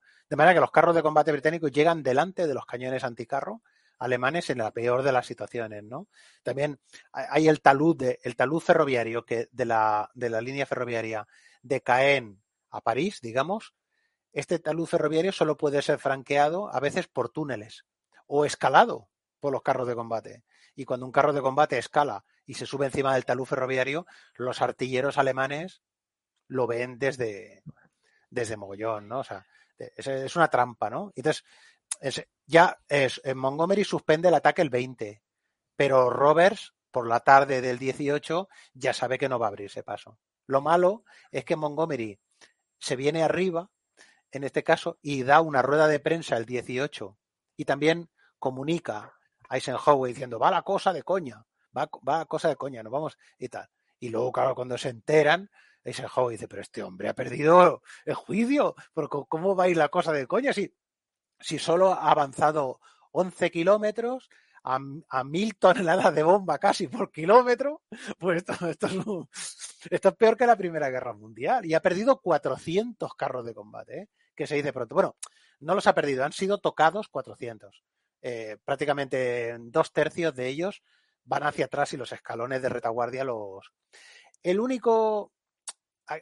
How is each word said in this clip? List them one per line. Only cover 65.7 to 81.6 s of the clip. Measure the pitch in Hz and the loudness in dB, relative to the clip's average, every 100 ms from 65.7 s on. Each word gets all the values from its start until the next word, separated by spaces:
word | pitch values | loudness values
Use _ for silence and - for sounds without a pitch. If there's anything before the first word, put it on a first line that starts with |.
| 170 170 185 196 156 | 4 2 4 4 4
de | |
bomba | 160 202 180 143 | 4 4 2 0
casi | 196 - 156 | 2 0 -4
por | 233 196 | -6 -8
kilómetro?". | - 160 240 247 240 277 302 _ 226 240 - | -4 4 6 6 0 -2 -6 _ -16 -14 -4
Pues | 185 175 | -2 0
esto, | - - 170 | -2 -6 -6
esto | 147 202 | -4 -4
es | 190 208 | -4 -6
un, | 185 160 - - - - - - | -8 -10 -14 -16 -14 -18 -18 -6
esto | 175 196 | 2 2
es | - | 6
peor | 226 226 | 4 6
que | 240 | 4
la | 208 | 4
Primera | 180 160 139 | 2 -4 -4
Guerra | 127 123 | -4 -6
Mundial. | 104 107 110 147 254 170 | -12 -16 -6 -2 -2 0
Y | 156 | 0
ha | |
perdido | 185 180 233 262 | 2 0 2 0
cuatrocientos | 190 151 139 131 - 180 240 220 151 | 2 0 0 -4 -2 -2 -4 -8 -12
carros | - 139 127 113 | -6 -6 -6 -10
de | |
combate, | 104 104 110 110 139 | -14 -16 -18 -14 -16
¿eh? | 208 _ _ - | -16 _ _ -10
Que | 143 | -4
se | 147 | -4
dice | 143 | -4
pronto. | 127 117 151 | -6 -2 0
Bueno, | 160 - - _ _ _ | 0 -4 -18 _ _ _
no | 151 196 | -2 2
los | 208 | 2
ha | |
perdido, | 180 147 127 143 | 2 0 -2 -4
han | |
sido | - 190 202 | -4 -2 -2
tocados | 156 - 156 202 202 | -2 2 2 2 -6
cuatrocientos. | 139 120 101 120 107 98 _ _ _ _ _ 131 | -10 -10 -12 -12 -12 -20 _ _ _ _ _ -10
Eh, | 117 107 104 - | -10 -10 -12 -6
prácticamente | 139 147 143 131 131 127 120 117 117 | -4 -2 -2 -2 -2 -2 -2 -6 -10
dos | 117 160 160 | -4 -2 0
tercios | - 151 - 165 | 0 -2 -2 -4
de | 127 127 | -4 -6
ellos | 139 185 - _ _ _ _ 123 | -4 -6 -8 _ _ _ _ -6
van | 139 | -2
hacia | 147 151 | -2 -2